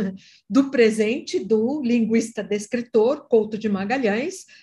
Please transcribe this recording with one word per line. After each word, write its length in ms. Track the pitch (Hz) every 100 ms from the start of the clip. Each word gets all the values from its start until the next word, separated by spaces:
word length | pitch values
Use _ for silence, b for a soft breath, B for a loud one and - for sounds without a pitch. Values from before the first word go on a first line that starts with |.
| 196 190
<laughs> 340 | - _ -
do 220 | 208 269
presente 680 | 277 226 214 214 269 - 359
do 420 | 196 220 226 302
linguista 640 | 240 240 220 226 220 -
descritor 840 | 202 208 208 240 240 226 156 302 -
Couto 300 | 226 214 220
de 120 | 220
Magalhães, 760 | 196 196 269 233 208 311 381 - b